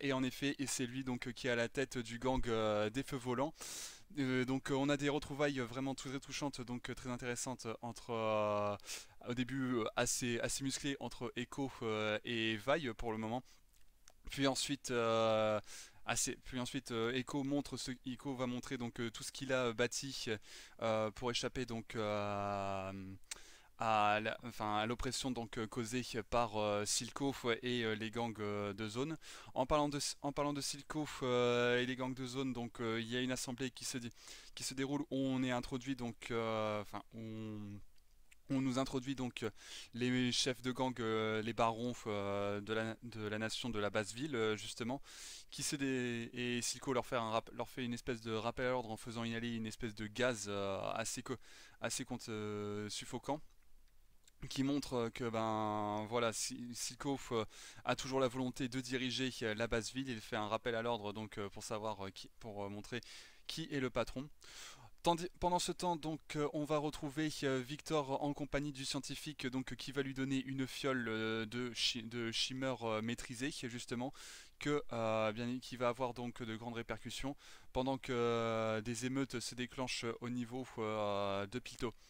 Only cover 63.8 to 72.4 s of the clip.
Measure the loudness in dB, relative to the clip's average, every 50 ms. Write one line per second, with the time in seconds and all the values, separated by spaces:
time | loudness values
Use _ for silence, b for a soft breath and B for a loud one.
63.8 | 0 0 2 0 0 0 -2 -6 -8 -8 -12 -16 B B B B B B B B
64.8 | B B B 0 4 4 4 4 2 -6 -4 0 2 4 4 4 2 2 -2 0
65.8 | 2 0 0 2 0 -2 -2 -4 -6 -6 0 0 0 2 2 0 2 4 2 2
66.8 | 2 2 -2 -2 -6 -4 0 0 0 0 0 0 2 2 2 2 0 -2 -6 -8
67.8 | -4 0 2 2 2 2 0 0 2 0 0 0 -4 -2 0 0 0 0 -2 -4
68.8 | -4 -2 -2 -2 -2 -4 -6 -6 -6 -8 -8 -4 -4 -2 0 0 -2 -2 -6 -6
69.8 | -6 -4 0 0 0 0 0 0 0 2 2 0 0 0 -2 -2 -2 -2 -2 -2
70.8 | 2 2 2 4 2 2 2 2 2 2 2 2 0 -2 -2 -2 -2 -2 -2 0
71.8 | 2 2 2 0 -4 -4 -4 -2 -2 0 0 0